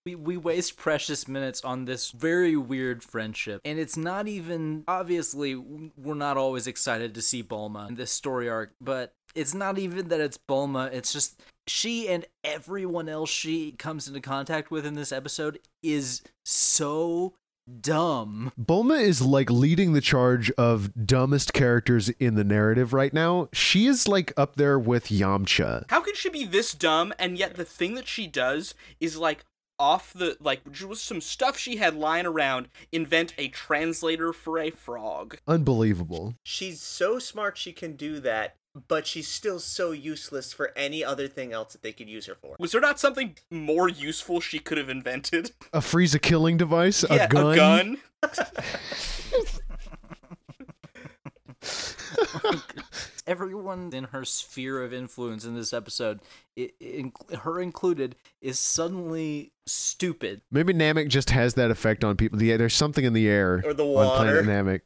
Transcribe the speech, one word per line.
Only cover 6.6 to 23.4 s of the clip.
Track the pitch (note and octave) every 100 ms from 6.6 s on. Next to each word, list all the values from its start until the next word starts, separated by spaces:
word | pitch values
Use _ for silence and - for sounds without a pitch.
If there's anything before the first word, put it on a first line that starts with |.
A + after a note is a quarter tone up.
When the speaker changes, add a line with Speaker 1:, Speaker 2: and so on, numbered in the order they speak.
| B2
Speaker 1:
excited | - C3+ A2+ A#2 A2
to |
see | - B2
Bulma | G#2 G#2+ G#2+ G#2 G#2
in | A#2+
this | B2
story | - C#3+ B2+ A#2+
arc, | A2+ G#2 _
but | B2+ C3 A#2+ _ _ D#3+
it's | C#3+
not | G3 G3 G3
even | F#3+ F3+ F3
that | E3+
it's | D3 - -
Bulma, | C3+ C#3 C3 C3
it's | B2+ -
just | D3 - - _ _ -
she | - A3+ A#3 G#3+
and | F3 E3+ _ D3+
everyone | D3+ E3 G3 F#3 E3+ D#3+
else | D#3 D3+
she | - D#3+ E3 D3+
comes | B2 D#3 D#3 C#3+
into | C#3
contact | C3+ C#3 C#3 D#3 D3
with | D#3 D3
in |
this | D3 C#3+
episode | C3+ C#3 - D3+ D3 _ _
is | E3 D3 B2+ B2+ - _ -
so | - - - D3 D#3 E3+ E3+ F#3 - _ _ - B2
dumb. | C3+ D#3 E3+ C3+ G#2+ G#2 B2+ -
Speaker 2:
Bulma | A2 F3+ A#3+ D#4
is, | G#3 C3+
like, | B2+ C#3 B2
leading | A#2+ C#3+ E3+ F#3
the | D3+
charge | - C3+ B2 B2 A#2
of | - A#2+ A2 G2 A#2 G#2
dumbest | C3 C3+ C#3+ -
characters | - B2+ A#2+ - A#2+ G2+ -
in | B2 G#2+
the | G2+
narrative | G#2 G#2+ A#2 A#2+
right | C3+ C#3
now. | D#3 E3 F3+